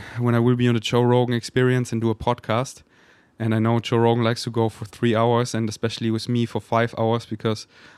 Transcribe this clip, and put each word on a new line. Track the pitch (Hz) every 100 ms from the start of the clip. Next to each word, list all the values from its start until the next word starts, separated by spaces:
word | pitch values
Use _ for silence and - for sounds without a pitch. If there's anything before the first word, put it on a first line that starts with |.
| - 117
when | 120 117
I |
will | 120 123
be | 123
on | 117
the |
Joe | - 120
Rogan | 120 123 123
Experience | 117 - 127 127 127 120
and | 113
do | 113
a | 107
podcast, | 120 120 - 113 135 - _ _ _ _ _ -
and | 113 110
I |
know | 113 117
Joe | - 117
Rogan | 117 117
likes | 113 117
to | 123
go | 113 113
for | - 110
three | - 120 110
hours, | 117 117 123 113
and | 110
especially | - 113 - 113
with | 110 -
me | 120 113
for | 107
five | - 113 117 -
hours, | 113 117 -
because | 110 113 107 - - -